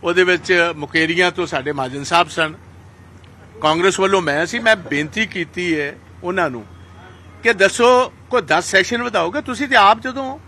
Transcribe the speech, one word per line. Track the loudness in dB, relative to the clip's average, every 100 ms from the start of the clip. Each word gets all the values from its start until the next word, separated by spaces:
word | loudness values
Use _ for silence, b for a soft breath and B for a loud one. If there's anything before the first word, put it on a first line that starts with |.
ਉਹਦੇ | 0 2
ਵਿੱਚ | 2 2 2 2 2 -2
ਮੁਕੇਰੀਆਂ | -4 -2 0 2 0
ਤੋਂ | 0 -6
ਸਾਡੇ | -4 -4
ਮਹਾਜਨ | -6 -6 -8
ਸਾਹਿਬ | -2 0 0
ਸਨ, | -2 -4 -6 -20 -20 -20 -20 -20 -20 -20 -20 -20 -2
ਕਾਂਗਰਸ | 0 2 2 2
ਵੱਲੋਂ | 2 2
ਮੈਂ | 0 -2 -2
ਸੀ। | -2
ਮੈਂ | 0 0
ਬੇਨਤੀ | 0 -4 -4 -4 -6
ਕੀਤੀ | -6 -8 -6 -4 -2
ਹੈ | -4 -10 -20 -12
ਉਹਨਾਂ | -6 -2 -2
ਨੂੰ | -4 -14 -20 -20 -20 -20 -20 -20 -2
ਕਿ | 0
ਦੱਸੋ | 4 2 4 4 4 2 -6 -4
ਕੋਈ | -4
ਦਸ | 0 -2 2
session | 0 0 -2
ਵਧਾਓਗੇ? | -2 -2 -2 -4
ਤੁਸੀਂ | -8 -8 0
ਤੇ | 4
ਆਪ | 6 4
ਜਦੋਂ | -2 -8 -8 -10